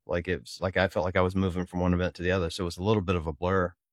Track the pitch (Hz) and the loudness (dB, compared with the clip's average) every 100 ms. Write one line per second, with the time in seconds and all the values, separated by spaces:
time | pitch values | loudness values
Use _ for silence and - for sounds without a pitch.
0 | - 87 90 80 58 - 92 92 95 107 | -4 -4 -2 -6 -8 -6 -2 2 2 0
1 | 87 92 92 95 95 90 90 90 90 90 | 0 2 2 2 0 0 -4 0 2 2
2 | 90 - 90 95 82 - 87 90 98 107 | 0 -2 0 0 0 -4 -6 -2 0 2
3 | 92 90 80 73 90 95 87 - _ | 2 0 -2 -4 0 2 0 -4 _